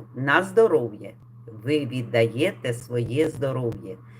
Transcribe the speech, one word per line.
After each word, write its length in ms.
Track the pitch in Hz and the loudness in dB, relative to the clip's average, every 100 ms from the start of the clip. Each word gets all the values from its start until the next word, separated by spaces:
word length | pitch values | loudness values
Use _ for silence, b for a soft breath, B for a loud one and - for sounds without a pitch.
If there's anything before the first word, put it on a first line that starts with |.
| - 123 | -12 -4
"на 280 | 139 156 | 2 2
здоров'я", 680 | 190 196 220 151 117 104 95 - - - - - | 4 4 6 4 0 -6 -16 -18 -20 -20 -18 -10
ви 220 | 131 151 123 | -2 0 0
віддаєте 880 | 127 117 117 117 117 180 196 127 | -4 -2 2 2 2 0 0 -6
своє 560 | 117 - 123 110 135 160 | -6 -4 -4 -2 0 0
здоров'я, 680 | 117 135 127 120 101 92 92 B | 0 -4 -2 -4 -6 -10 -14 B